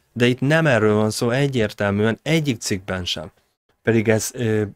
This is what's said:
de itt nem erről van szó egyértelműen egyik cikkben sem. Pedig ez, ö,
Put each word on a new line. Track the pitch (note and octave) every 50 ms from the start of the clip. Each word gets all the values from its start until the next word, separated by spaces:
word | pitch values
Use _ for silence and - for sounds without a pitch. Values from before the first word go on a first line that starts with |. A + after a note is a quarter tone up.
| _ _ -
de | A#2 A#2+
itt | A#2+ B2+ A#2+
nem | C3 C3+ D#3 D#3+ E3 D#3
erről | B2+ A2 G#2+ G#2+ G#2+
van | G#2+ G#2+ G#2+
szó | G#2+ - B2+ A#2
egyértelműen | A#2 C3 C#3+ C#3+ C3+ B2 G#2+ G#2 - - G#2 G2+ G2 G2+ G#2 A2+ A2 -
egyik | - C#3 D#3 E3 D3+ C#3+ A#2+ G#2
cikkben | - - G#2+ F#2+ F#2+ - F#2+ F#2 F2+
sem. | F2+ - - D#2 E2+ - _ _ _ _ _ _ _ _ _
Pedig | _ - A2+ A#2 G#2+ A2+
ez, | A2 A2 - - -
ö, | B2+ B2 A2 A2 G#2+ G#2+ G2+ F2+